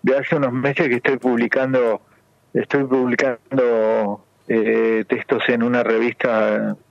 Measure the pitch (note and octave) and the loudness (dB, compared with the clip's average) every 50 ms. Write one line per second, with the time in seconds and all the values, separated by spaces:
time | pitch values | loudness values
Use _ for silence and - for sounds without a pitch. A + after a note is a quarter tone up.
0 | - A#2+ C3 C#3 C3+ - E3+ D3+ C#3 B2+ A#2+ C3 B2+ C#3 C#3 - F3 C3+ A#2+ A#2+ | 2 2 0 0 0 -2 -2 0 0 -2 -2 -2 -2 -2 0 0 0 0 0 0
1 | - - C3+ B2 A#2+ B2+ B2 A#2 A#2+ A#2 - C3+ C3 C3 C3 B2+ B2 A#2 G#2+ - | 0 -2 -2 0 0 0 0 0 0 0 0 0 0 0 0 2 2 0 0 -4
2 | _ _ _ _ _ _ _ _ _ _ - A#2+ G#2 - - C#3+ C#3 B2+ C3 C3 | _ _ _ _ _ _ _ _ _ _ -4 -4 -2 0 -2 -2 0 0 0 0
3 | B2+ B2 A#2+ - - C3+ A#2+ A2+ _ - C3+ C3+ B2+ A#2+ A#2 A2+ A2 A2 A2+ A2+ | 2 0 0 0 0 -2 -2 -6 _ -4 -2 0 2 2 2 2 2 2 2 0
4 | G#2+ G2+ G#2 - _ _ _ _ _ - A#2 A2+ G#2+ A2 A2+ A2+ A2+ A2+ A2+ A2 | 0 -2 -4 -8 _ _ _ _ _ -2 0 0 2 2 2 2 2 2 0 0
5 | G2+ - C3 A#2 - - C3+ A2+ - - B2 A#2 A#2 A#2+ B2 B2 A#2 A2+ A2+ A2+ | 0 -2 -4 -4 -2 -2 -2 -2 0 -2 0 0 0 0 2 0 2 2 0 0
6 | A#2 C3 C3+ - - B2+ A2+ A2 G#2+ G#2+ G#2+ G#2 G#2+ G#2+ G#2 - _ _ | 0 -2 -2 -2 -2 0 2 2 2 0 0 -2 -2 -4 -6 -8 _ _